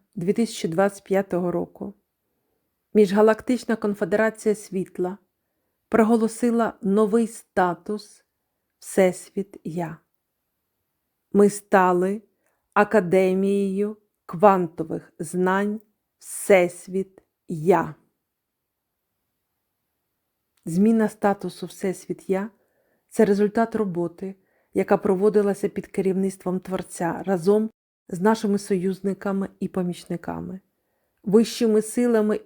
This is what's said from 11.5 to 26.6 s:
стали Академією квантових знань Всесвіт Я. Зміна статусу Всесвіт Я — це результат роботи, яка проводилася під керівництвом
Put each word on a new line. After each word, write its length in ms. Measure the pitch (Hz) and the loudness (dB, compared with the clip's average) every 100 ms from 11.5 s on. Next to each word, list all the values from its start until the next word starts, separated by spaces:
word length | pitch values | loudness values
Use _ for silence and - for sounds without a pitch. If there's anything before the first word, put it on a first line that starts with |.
стали 720 | 202 - 196 185 180 185 208 - _ _ _ _ | 2 0 2 4 2 0 -4 -10 _ _ _ _
Академією 1200 | - 208 220 175 190 190 185 196 202 196 190 208 214 _ _ - | 0 2 2 2 2 2 2 0 0 -2 -2 -4 -8 _ _ -14
квантових 880 | 170 208 190 170 - 160 165 - - | 2 4 4 0 -6 -8 -8 -10 -14
знань 640 | 170 180 185 190 208 214 _ _ _ _ | -8 -2 0 0 -2 -6 _ _ _ _
Всесвіт 1040 | - - - 196 175 - - 185 190 _ _ _ - | -16 -8 4 4 4 -4 -10 -8 -8 _ _ _ -12
Я. 460 | 165 156 170 156 147 _ _ _ _ _ _ _ _ _ _ _ _ _ _ _ _ _ _ _ _ _ _ _ _ _ _ | -6 2 2 2 -8 _ _ _ _ _ _ _ _ _ _ _ _ _ _ _ _ _ _ _ _ _ _ _ _ _ _
Зміна 440 | - 165 214 226 214 | -6 0 2 2 0
статусу 580 | - 208 196 180 - 175 | -2 -2 -2 -6 -12 -16
Всесвіт 640 | - 196 180 - 165 - | -8 -8 -8 -10 -12 -4
Я — 200 | 190 208 _ _ _ _ _ _ | -4 -4 _ _ _ _ _ _
це 160 | - | 0
результат 500 | 202 202 208 208 226 | 2 2 0 0 -2
роботи, 600 | 226 208 170 170 170 190 190 _ _ _ | -2 -4 -4 -6 -8 -14 -16 _ _ _
яка 220 | 196 190 196 | -4 0 0
проводилася 720 | 202 185 208 208 202 196 202 | 2 2 2 2 0 0 -4
під 180 | - - | -6 -10
керівництвом 760 | - 190 185 190 190 - 185 | -4 -2 0 -2 -4 -6 -6